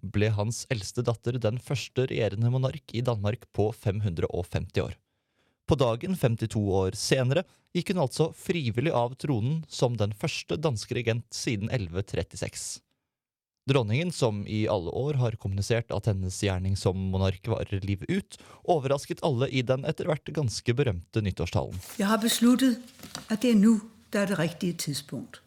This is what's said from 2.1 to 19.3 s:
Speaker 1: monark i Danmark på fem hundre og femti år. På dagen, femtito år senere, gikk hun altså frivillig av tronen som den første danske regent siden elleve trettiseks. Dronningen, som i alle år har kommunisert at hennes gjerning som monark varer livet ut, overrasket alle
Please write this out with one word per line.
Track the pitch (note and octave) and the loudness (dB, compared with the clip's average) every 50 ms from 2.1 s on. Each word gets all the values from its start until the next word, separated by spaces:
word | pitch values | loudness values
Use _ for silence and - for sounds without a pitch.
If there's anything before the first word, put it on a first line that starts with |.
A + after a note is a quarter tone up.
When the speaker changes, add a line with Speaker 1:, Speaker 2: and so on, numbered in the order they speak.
| - - A#2 G2+ F#2+ G#2 A2+ A#2+ | 0 0 0 0 0 2 0 2
Speaker 1:
monark | B2 C3 C3 C3 D3 D3+ _ - - | 2 2 0 -2 -4 -6 _ -6 -4
i | A2+ | -2
Danmark | B2 B2 A#2+ G#2 G2+ G#2 G#2 - - _ _ | 0 0 0 0 0 -2 -2 -2 -8 _ _
på | - G#2 G#2+ | 0 0 0
fem | A#2 - - G#2 F#2+ G#2+ | 0 -2 -2 -2 -2 0
hundre | G#2 G#2+ E2+ D#2 - - | 0 -2 0 0 -2 -2
og | - E2+ F2+ | -2 -4 -6
femti | - - E2+ E2+ F#2 - G2+ | -2 -4 -4 -4 -2 -2 -2
år. | - - - _ _ _ _ _ _ _ _ _ _ _ _ _ _ - | -2 -2 -4 _ _ _ _ _ _ _ _ _ _ _ _ _ _ 0
På | E3+ C3+ | 2 4
dagen, | C3+ A#2+ A2+ A#2+ D#3+ F#3 F#3+ F3 | 4 2 2 0 -2 -4 -4 2
femtito | - B2+ A#2 A2 - A2 - G#2+ G#2 G2+ F#2 | 2 2 2 2 -2 -2 0 0 2 2 4
år | G2 F#2+ F#2 - - | 2 2 2 0 -2
senere, | - - C#3 C3+ C3 B2 C3+ D#3+ F#3+ _ _ _ _ _ _ | 0 0 2 2 4 2 2 0 0 _ _ _ _ _ _
gikk | F3 E3 - G3+ | -4 -2 0 0
hun | F3+ D#3 | 0 0
altså | B2 - - D3+ E3 D#3+ | 0 2 0 0 0 0
frivillig | - - - F#3 F3+ D3 A#2+ G2+ A#2 B2 E3 D3 | -10 -4 -2 -2 0 0 0 0 2 0 2 2
av | A#2+ A#2+ B2 C3 _ | 2 0 0 -2 _
tronen | - D3+ C#3+ A2 G2+ B2+ D#3 D#3+ D#3 - | -2 -2 0 0 2 0 0 -2 -4 -6
som | - - - B2 B2 A2+ | -2 0 2 2 2 2
den | G#2 G2+ G#2+ | 0 0 0
første | - - D#3 - - - _ - - | -2 -4 -4 -4 -4 -4 _ -4 0
danske | D3+ E3 B2+ G2+ - - A#2+ A#2 | 0 0 0 0 -4 -4 -4 -2
regent | A#2+ A2+ A2+ A#2+ - _ - | 0 0 0 0 -2 _ -10
siden | - - - C3 G#3 - A2+ | -6 -2 -2 -2 0 -2 -2
elleve | - B2+ G2+ E2+ D#2+ F#2 G2 | -2 -2 -4 -2 -4 -4 -6
trettiseks. | - - - E2+ - - - - - - - - - - - _ _ _ _ _ _ _ _ _ _ _ _ _ _ _ _ _ - | -2 -2 -4 -4 -4 -6 -8 -8 -8 -6 -10 -10 -10 -12 -12 _ _ _ _ _ _ _ _ _ _ _ _ _ _ _ _ _ 0
Dronningen, | C3 C#3+ A#2+ G2+ G#2+ C3 E3+ F3+ | 2 2 2 2 0 0 0 -2
som | - - - A#2 G#2+ G#2 G2+ - | -2 2 2 2 2 0 -4 -4
i | G#2+ G#2+ G#2+ - | -2 0 0 2
alle | F#2+ G2+ E2+ E2+ | 0 0 0 -2
år | - - B2 C#3+ D3+ C3 | -4 -2 -2 0 0 2
har | B2 A#2 A2 - | 0 0 0 -2
kommunisert | - G2+ G2 G2+ G2 - A#2+ A2+ A2+ _ - | -4 -4 -2 -2 0 2 2 0 2 _ -4
at | G2+ - - | 0 2 2
hennes | G2+ F#2+ F#2+ F#2 F#2 - - | 0 0 0 -4 -4 0 0
gjerning | G2+ F#2+ F2+ F#2 G2 G2 | 0 0 2 0 0 0
som | F#2+ - G#2 F2+ F#2+ F#2+ F#2+ F#2 | 2 2 0 0 2 -2 0 0
monark | F#2 F#2+ F#2+ F#2 - _ B2 | 2 2 2 0 -2 _ -4
varer | A2+ - - - - G2 F2+ F#2+ | -2 -2 -2 -4 -4 -4 -2 -2
livet | G2 F#2 F#2+ - | -2 -2 -2 -2
ut, | E3+ G3 G3 _ - - - - - - _ - | -2 -2 -2 _ -16 -20 -20 -20 -20 -16 _ 0
overrasket | F3 D#3+ B2 C3+ C#3 C#3 - - F3 - - | 0 2 2 2 0 0 0 -6 -8 -2 0
alle | F3 | 0